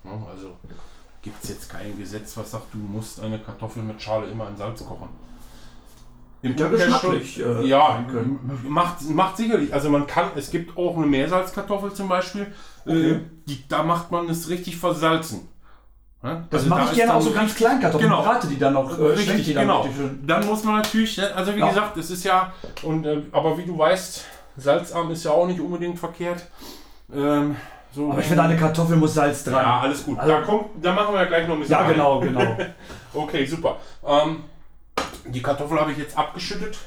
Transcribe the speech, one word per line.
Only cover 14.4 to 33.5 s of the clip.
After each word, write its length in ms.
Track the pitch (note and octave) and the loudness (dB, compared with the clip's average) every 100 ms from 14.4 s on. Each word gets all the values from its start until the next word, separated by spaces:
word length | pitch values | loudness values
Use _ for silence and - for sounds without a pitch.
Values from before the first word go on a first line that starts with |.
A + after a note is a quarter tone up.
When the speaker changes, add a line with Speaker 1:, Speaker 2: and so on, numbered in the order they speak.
| D#3 | -4
Speaker 1:
richtig 300 | F3 - E3 | -6 -6 -4
versalzen. 720 | F3 D3 D#3+ D#3+ D#3+ G2 - - - - - - - - | -2 0 2 2 -2 -10 -12 -20 -20 -20 -20 -20 -20 -10
Ne? 240 | B2 E3 E3+ | -8 -8 -2
Speaker 2:
Das 80 | D#3 | 0
Speaker 1:
Also 80 | C#3+ | 2
Speaker 2:
mach 80 | F3+ | 2
Speaker 1:
da 60 | C4 | 2
Speaker 2:
ich 40 | |
Speaker 1:
ist 40 | A#3 | 4
Speaker 2:
gerne 140 | A#3 | 6
Speaker 1:
dann 80 | A3+ | 6
Speaker 2:
auch 40 | - | 4
so 60 | |
ganz 240 | G#3 G#3+ - | 2 0 4
klein 240 | A3+ C4+ | 4 4
Kartoffeln, 300 | F3 D#3+ D#3+ | 2 4 4
Speaker 1:
Genau. 100 | F#3+ | 4
Speaker 2:
brate 240 | G3+ B3 D#3+ | 4 2 0
die 120 | C3+ | 2
dann 140 | C3+ | 2
noch, 180 | C#3 C3+ | 4 0
äh, 40 | - D3+ F#3+ | 2 2 4
schwenk 20 | |
Speaker 1:
Richtig, 280 | F#3+ G#3 D#3+ | 2 0 2
Speaker 2:
die 60 | C#3+ | 2
dann 80 | C3+ | 4
Speaker 1:
genau. 140 | C#3 | 2
Speaker 2:
richtig 160 | C3+ C3 | 0 -2
schön. 220 | C3+ - C#3 | -6 -6 0
Speaker 1:
Dann 180 | F3 G#3 | 0 2
muss 180 | G#3+ | 0
man 120 | G#3+ G#3+ | 0 0
natürlich, 420 | G#3+ A3 A3 - | 2 2 0 0
ne, 160 | G3 | -2
also 220 | F3+ F#3 G#3 | -2 -2 2
wie 40 | |
Speaker 2:
Ja. 100 | - | 2
Speaker 1:
gesagt, 280 | F#3+ G#3 E3 | 2 0 -4
es 140 | E3 | -6
ist 120 | F3+ | -4
ja, 300 | F#3+ F#3 F#3 - - - | 2 2 2 -6 -14 -10
und, 220 | E3 D#3+ D3+ | -2 -2 0
äh, 160 | D3 D3 | -2 0
aber 260 | - D#3 D#3 | 0 2 0
wie 60 | F3 | -4
du 100 | D#3+ | 2
weißt, 500 | D#3 F#3 - - - - - - | 4 4 -2 -12 -14 -20 -20 -4
salzarm 520 | C#3 D#3+ E3+ F3 E3 | 2 2 2 -4 -2
ist 140 | D#3+ E3 | -4 2
ja 60 | |
auch 160 | D3+ F3+ | 4 4
nicht 120 | F3+ | 0
unbedingt 380 | D#3 E3+ F3 F3 | -4 -4 -4 -4
verkehrt. 480 | E3 - F3 F3 - - - - - - - | -8 -6 -6 -6 -10 -18 -18 -18 -20 -20 -12
Ähm, 420 | C#3 C#3+ D3 D3 C#3 - - - | -2 2 4 2 -2 -10 -20 -16
so 200 | C#3 D3 | -6 -2
Speaker 2:
Aber 80 | C#3+ | 0
ich 80 | - | 2
finde, 160 | E3+ | 4
eine 120 | E3 D#3+ | 6 6
Kartoffel 420 | D#3+ D#3+ E3 E3 | 4 4 4 6
muss 180 | D3+ D#3 | 6 4
Salz 280 | D3 B2+ | 2 2
dran. 200 | - C3 B2 | 0 2 4
Speaker 1:
Ja, 140 | B2+ | 4
alles 240 | C#4 - D3+ | 2 -2 -4
gut. 140 | B2 | 0
Speaker 2:
Also 120 | D3+ | 4
Speaker 1:
Da 100 | D#3 | 4
kommt, 240 | - G#3+ G#3+ - | 4 0 0 -4
da 120 | E3+ | 0
machen 200 | F#3+ G#3 | 2 2
wir 80 | G3 | 2
ja 40 | F3 | 2
gleich 200 | E3 E3 | 2 0
noch 80 | D#3 | -2
ein 40 | |
bisschen 120 | C#3 | 2
Speaker 2:
Ja, 80 | D3+ | 4
Speaker 1:
rein. 120 | - | 4
Speaker 2:
genau, 260 | D3+ C#3+ C3+ | 4 4 4
genau. 360 | C3+ B2+ A#2 A2+ F3 - - | 2 2 0 0 -6 -8 -18
Speaker 1:
<laughs> 280 | - - C#3+ | -18 -10 -6
Okay, 300 | D3 - | -4 -2
super. 320 | C3+ | -2